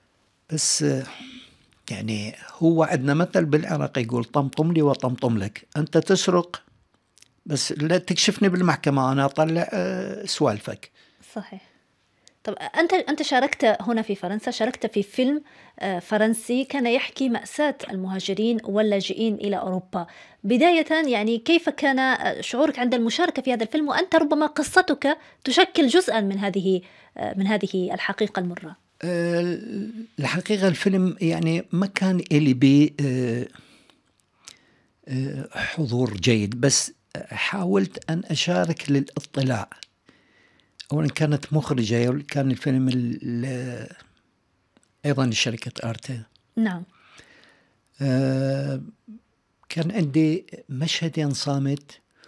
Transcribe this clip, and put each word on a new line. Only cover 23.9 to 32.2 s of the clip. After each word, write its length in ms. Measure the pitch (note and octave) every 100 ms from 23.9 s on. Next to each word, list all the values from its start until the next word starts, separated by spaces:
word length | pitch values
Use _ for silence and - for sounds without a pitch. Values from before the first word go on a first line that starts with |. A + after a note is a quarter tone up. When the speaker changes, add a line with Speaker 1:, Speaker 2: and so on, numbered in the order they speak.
| - F#4 E4
Speaker 2:
ربما 300 | D4+ D4+ D4+
قصتك 720 | D4+ D4 - F4+ D4 C#4 D4+ - _
تشكل 440 | - D#4+ F#4 E4 C4+
جزءا 320 | E4 F#4 A3+
من 180 | G3 G3
هذه، 420 | G3+ G3 F#3 F#3 F#3 - - -
آه، 180 | - G3
من 80 | G3
هذه 480 | G#3+ G3 F#3+ F3+
الحقيقة 460 | - - F#3+ G#3 -
المرة؟ 360 | F3+ F3 D#3+ F3 _ _
Speaker 1:
آه، 560 | E3+ F3 E3+ E3+ F3 E3+ A3 G#3+ G#3+ A3+ A3+ -
الحقيقة 500 | C3 D#3+ - G#3 F#3+
الفيلم 480 | D#3 G3 F#3+ F#3 -
يعني 440 | E3 E3 E3 E3+ -
ما 140 | F3 G3
كان 360 | - F#3+ F3+